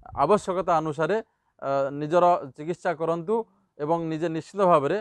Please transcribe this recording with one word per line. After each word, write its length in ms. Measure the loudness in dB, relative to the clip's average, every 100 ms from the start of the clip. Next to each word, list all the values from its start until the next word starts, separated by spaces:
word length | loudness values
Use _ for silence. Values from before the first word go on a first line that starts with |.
| -14 -2
ଆବଶ୍ୟକତା 560 | 2 2 2 -4 0 0
ଅନୁସାରେ, 400 | 0 -2 -2 -2 -4 _ _ -10
ଅ, 80 | -4 -2 -2
ନିଜର 300 | -4 0 4 4 2 -2
ଚିକିତ୍ସା 400 | -12 -10 -6 -4 -4
କରନ୍ତୁ 360 | -2 -4 -2 -4 -4 _ _ -10
ଏବଂ 200 | -2 -2 -2
ନିଜେ 180 | -4 -4
ନିଶ୍ଚିତ 320 | -4 -8 0 4
ଭାବରେ 300 | 4 4 -2